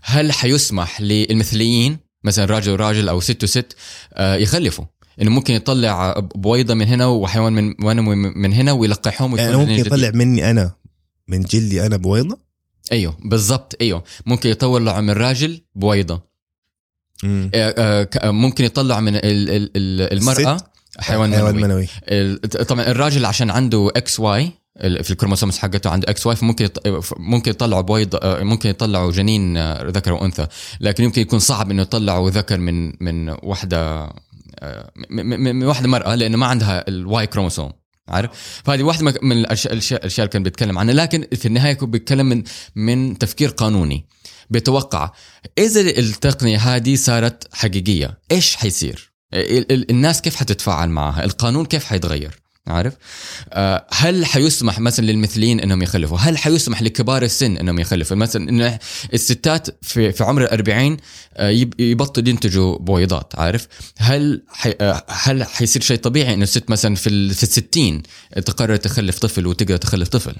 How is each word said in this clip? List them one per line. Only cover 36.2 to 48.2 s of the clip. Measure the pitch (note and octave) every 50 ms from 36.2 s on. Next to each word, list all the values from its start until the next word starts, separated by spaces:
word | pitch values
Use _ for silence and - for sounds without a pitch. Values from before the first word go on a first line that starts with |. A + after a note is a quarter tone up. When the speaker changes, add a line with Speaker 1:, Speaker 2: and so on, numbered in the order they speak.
| A2+ A2 A2+
Speaker 1:
ما | A#2 C3
عندها | B2 B2+ A#2 G#2+ G2+ F#2+ F2 - G2
الواي | F#2+ F2+ F2+ F#2+ G#2+ A#2 G#2+
كروموسوم، | G2+ - G#2+ F#2+ E2+ - E2 D2 C#2 - _ _ _ _ _ _ -
عارف؟ | F2 F2+ G#2+ A#2+ - - - - - - -
فهذه | C#3+ C#3+ C3 C3+
واحدة | D3+ E3 D#3+ D#3
مك-، | C#3+ B2+ - -
من | C3+ A#2+ A#2 A2+
الأش-، | - A2 G#2+ -
الأشياء، | - A2+ A2+ - - C3 -
الأشياء | - F#2 - - G#2+
اللي | G2+ -
كان | G2+ F#2
بيتكلم | F#2 - - A#2 G#2 F#2 F2+
عنها. | G#2 A2+ B2+
لكن | D3+ E3 D#3+ E3+ D#3+ D3 - B2+
في | - -
النهاية | A2 A2 B2 C#3 D3 C#3
يكون | - C#3 A#2
بيتكلم | A2+ A#2 - - C#3 C3+ C3+
من، | C3 A#2+ A#2+ - - - - - - -
من | G#2+ G#2+ A2+ A#2+ B2+ C3 C3 F#2+ -
تفكير | A2+ - - - D3+ C#3
قانوني. | - - A2+ A2 G#2+ F#2+ E2+ D2 C#2 C#2+ - _ _ _ - - - - - -
بيتوقع | A2+ A#2 - C#3 C3+ C3+ C3 - - E2 D2 F#2+ - - - - - _ - - _ -
إذا | G#3 A3+ G#3+ G#3+
التقنية | G3 F3 - - A#2+ A2 G#2+ - - C#3 C3+ - B2+ A2+ G#2+ G#2
هذه | A2+ B2+ B2+ B2 A#2 C3 C#3
صارت | C3 - B2+ A#2+ A#2 A2+ A#2 - - - - -
حقيقية، | - - G#2 F2+ G2 F2+ G#2 G2 D#2 C#2 C#2+ - -